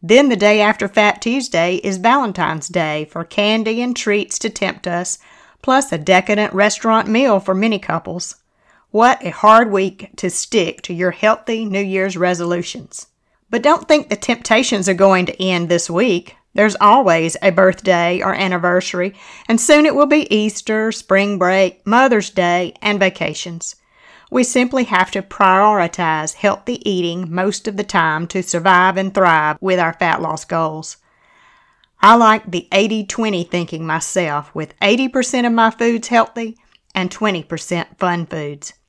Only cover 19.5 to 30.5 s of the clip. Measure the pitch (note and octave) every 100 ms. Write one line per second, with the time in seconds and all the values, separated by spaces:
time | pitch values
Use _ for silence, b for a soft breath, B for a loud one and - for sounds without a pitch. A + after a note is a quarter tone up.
19.5 | A3+ - D4 D4+ C4 C#4+ D4+ C#4 G#3+ G#3+
20.5 | - - A3 A3 A3+ - G3 G3+ G3+ F3+
21.5 | F#3+ F#3+ - - A#3 C4 A#3 F#3+ - F3
22.5 | F3 F3+ - G#3 G#3 F#3+ F#3 D#3+ D#3 F3+
23.5 | E3+ - - b b b b b B3 B3
24.5 | B3 B3 C4 A#3+ F#3 F#3 G3+ G3 - G3
25.5 | F#3 G#3 G#3 E3+ - E3+ D#3 D#3 - G3+
26.5 | G3+ - B3 - F#3+ F3 E3+ F3 F3 F#3+
27.5 | G3+ - G3+ G3+ G3 D#3+ D#3 E3+ G3 F3+
28.5 | E3+ F3 F3+ F#3 F#3+ F#3+ G3 F#3 D#3+ D3+
29.5 | D3+ F#3+ F#3 E3 E3 F3 D#3+ D#3+ D#3 -